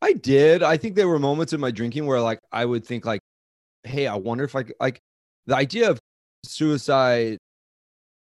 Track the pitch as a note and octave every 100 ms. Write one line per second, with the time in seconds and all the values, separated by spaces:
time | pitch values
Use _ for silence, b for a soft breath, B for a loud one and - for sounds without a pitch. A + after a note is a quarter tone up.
0 | - D#4 C3 C3+ D#3 F3 D#3+ D#3+ A3+ F#3+
1 | F#3 D#3 C#3 D3 D#3+ D#3+ C3 G#2+ A#2 C3
2 | D3 B2+ A#2 A2+ - A2 A#2+ A#2+ - A#2+
3 | A2+ G#2 _ _ _ _ _ _ A2 C#3
4 | C3+ G#2 G#2 A#2+ C#3 C3+ A#2 - C3 -
5 | _ _ _ _ - C3+ C#3 A3 A3 B2+
6 | _ _ _ _ - - D#3 D3 - C3+
7 | B2+ A#2+ A2+ G#2+ _ _ _ _ _ _
8 | _ _